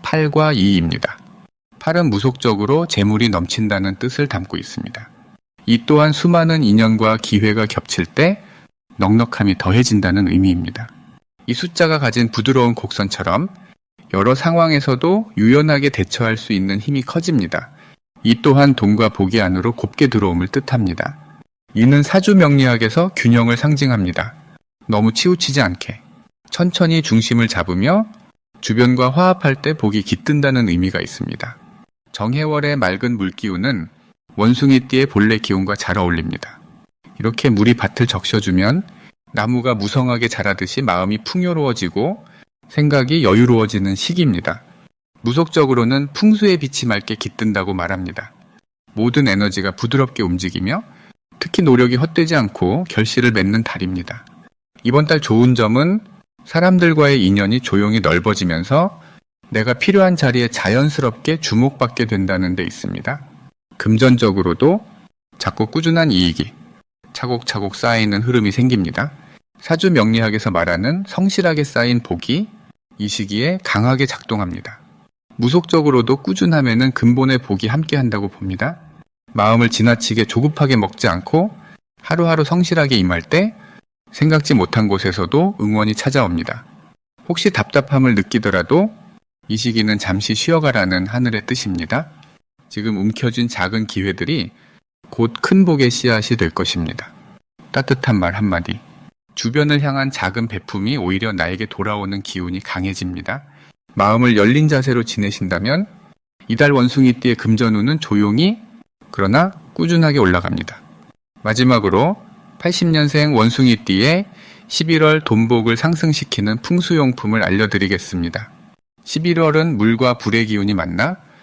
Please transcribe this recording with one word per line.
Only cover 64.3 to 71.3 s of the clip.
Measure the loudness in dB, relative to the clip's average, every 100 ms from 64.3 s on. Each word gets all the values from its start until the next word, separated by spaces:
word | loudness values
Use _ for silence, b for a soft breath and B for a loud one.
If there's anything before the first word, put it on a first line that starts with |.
| 0 -2 2 2 2 -4 -20 _ _ _ _
작고 | -8 -4 -4
꾸준한 | -2 0 2 2
이익이 | 2 2 0 -6 -8 -20 _ _ _ _
차곡차곡 | -12 -6 -6 -6 -6 -6 -4
쌓이는 | 0 0 0 0
흐름이 | 0 0 0
생깁니다. | 0 2 2 -2 -4 -6 -8 B B _ _
사주 | -4 -2 2
명리학에서 | 2 2 2 0 -2 -2
말하는 | -2 0 -2 -2 -4 -4
성실하게 | -2 -2